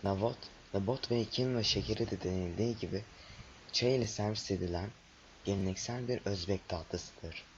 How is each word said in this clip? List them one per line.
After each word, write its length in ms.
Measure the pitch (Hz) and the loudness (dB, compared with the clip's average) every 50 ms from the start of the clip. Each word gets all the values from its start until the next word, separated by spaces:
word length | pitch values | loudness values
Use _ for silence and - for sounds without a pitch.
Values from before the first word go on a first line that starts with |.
| - | 2
navot, 340 | 101 98 95 104 117 131 - - - - - - - - | 2 2 4 2 2 0 -2 -10 -16 -16 -18 -12 -2 -2
nabot 360 | 101 98 101 131 135 - - | 0 2 2 0 0 0 2
ve 100 | 120 120 | 2 2
ekin 360 | 110 107 - - 127 131 127 | 2 2 0 0 2 2 2
ve 80 | 117 107 | 2 2
şekeri 460 | - - 104 - - 110 - 117 110 | 2 2 2 2 0 0 0 2 0
de 120 | 104 92 | 0 -2
denildiği 560 | - 90 92 92 92 87 85 92 110 120 117 110 | 0 0 0 2 0 0 0 2 2 2 2 -2
gibi 240 | - 87 90 95 107 - - - - - - - - - - - - - | -2 -2 -2 -4 -4 -6 -16 -20 -18 -18 -16 -18 -18 -18 -18 -20 -16 -4
çay 240 | - - 117 123 131 | 0 2 4 4 4
ile 100 | 127 117 | 4 2
servis 440 | 107 - - 104 104 107 107 - - | 0 0 0 2 2 2 0 0 0
edilen 400 | 98 90 92 87 85 85 92 101 - - - - - - - - - - - | 0 0 2 0 0 0 -2 -4 -8 -12 -20 -20 -20 -20 -20 -20 -20 -6 -2
geleneksel 640 | 95 98 98 95 95 92 - - - 120 123 123 120 | 0 0 2 2 0 0 -2 -4 -4 -4 -2 0 0
bir 120 | 123 - - | -2 0 0
Özbek 440 | 101 101 92 85 87 101 92 - - | -2 -2 0 0 0 0 0 0 -4
tatlısıdır. 760 | 90 85 80 - - 87 - - - - - 85 82 - - - - | -4 -4 -4 -4 -4 -4 -4 -6 -14 -10 -10 -8 -8 -10 -12 -14 -20